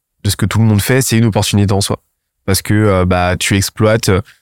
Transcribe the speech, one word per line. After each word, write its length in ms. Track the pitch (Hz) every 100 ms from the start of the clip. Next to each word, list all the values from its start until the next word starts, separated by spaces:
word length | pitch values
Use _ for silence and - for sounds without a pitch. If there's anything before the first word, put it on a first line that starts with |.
| _ _
de 60 | 101
ce 80 | -
que 80 | 104
tout 140 | 104
le 60 | 113
monde 160 | 104
fait, 200 | - 131
c'est 160 | 135 113
une 80 | 117
opportunité 480 | 104 104 101 98
en 80 | 98
soi. 200 | - - _ _ _ _ -
Parce 160 | 95
que, 120 | -
euh, 320 | 107 107 92 90
bah, 300 | 90 90 90
tu 180 | - 101
exploites, 520 | - - 107 110 -
euh, 120 | 92 - _